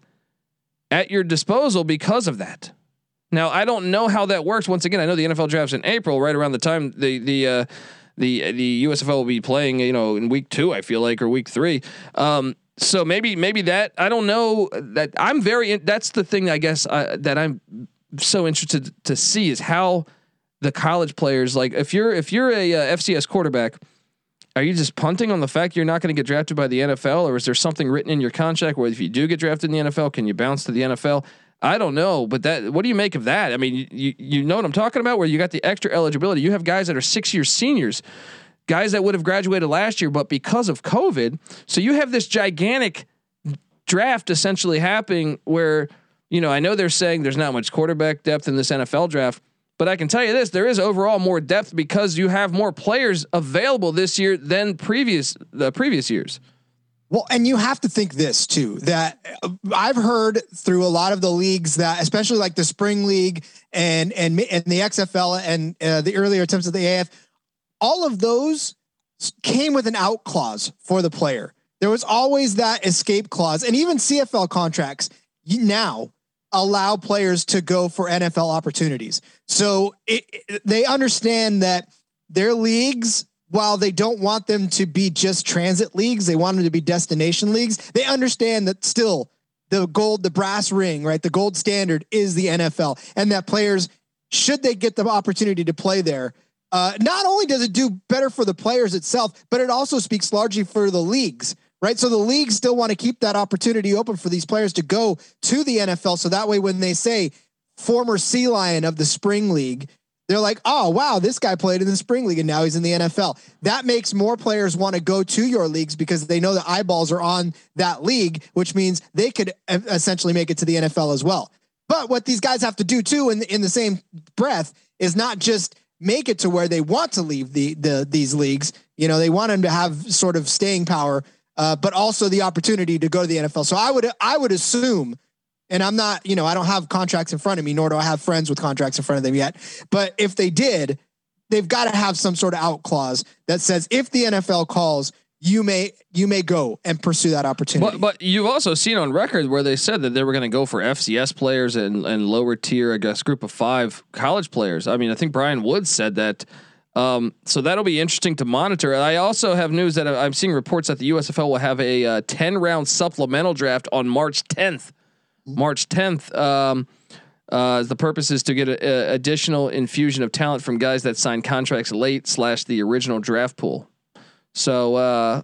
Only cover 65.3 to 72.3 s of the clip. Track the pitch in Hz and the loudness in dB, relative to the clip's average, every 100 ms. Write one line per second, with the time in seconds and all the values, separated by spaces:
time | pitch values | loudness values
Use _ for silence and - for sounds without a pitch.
65.3 | 180 185 165 160 175 160 160 156 196 202 | -2 -2 -2 -4 -4 0 0 0 0 2
66.3 | 196 175 190 175 180 175 180 175 - _ | 2 2 0 -2 -2 0 0 -2 -8 _
67.3 | _ _ _ _ _ 220 349 320 214 220 | _ _ _ _ _ 0 2 0 0 2
68.3 | 240 294 311 - - _ _ _ _ - | 2 2 -2 -6 -12 _ _ _ _ -10
69.3 | - - 247 302 277 226 220 190 226 - | -6 -2 0 2 2 0 0 0 0 -2
70.3 | - 123 107 - - - 185 170 - 151 | -2 -2 -4 -8 -10 -2 0 0 0 -2
71.3 | 127 - - _ _ 196 220 - 220 262 | -2 -6 -14 _ _ 0 0 2 2 4